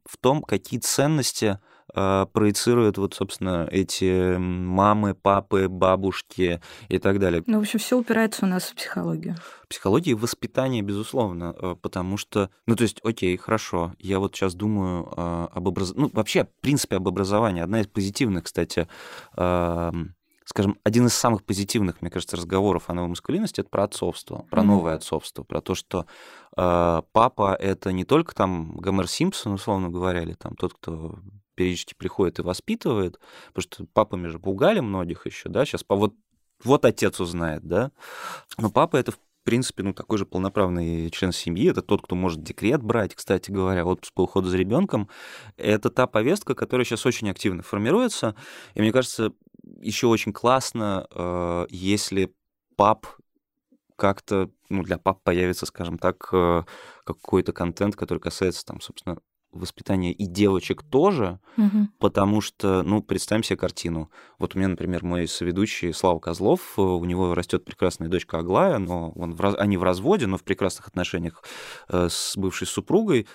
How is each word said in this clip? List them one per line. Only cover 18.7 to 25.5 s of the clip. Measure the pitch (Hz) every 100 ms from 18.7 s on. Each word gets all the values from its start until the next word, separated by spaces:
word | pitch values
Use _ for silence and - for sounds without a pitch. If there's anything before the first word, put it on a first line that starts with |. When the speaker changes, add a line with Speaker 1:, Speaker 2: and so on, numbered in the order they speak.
| - 82 - - - - -
Speaker 1:
эм, | 90 90 87 85 85 85 82 - _ _ -
скажем, | - 98 -
один | 107 117 123
из |
самых | - 123 110
позитивных, | - 98 98 117 95 -
мне | 87
кажется, | 90 - 87
разговоров | 85 95 101 87 -
о |
новой | 87 87
маскулинности — | 87 - 165 220 -
это | -
про | -
отцовство, | 101 - 90 - - - -
про | -
Speaker 2:
Мгм. | 101
Speaker 1:
новое | 98 82
отцовство, | 78 - 78 - -
про | -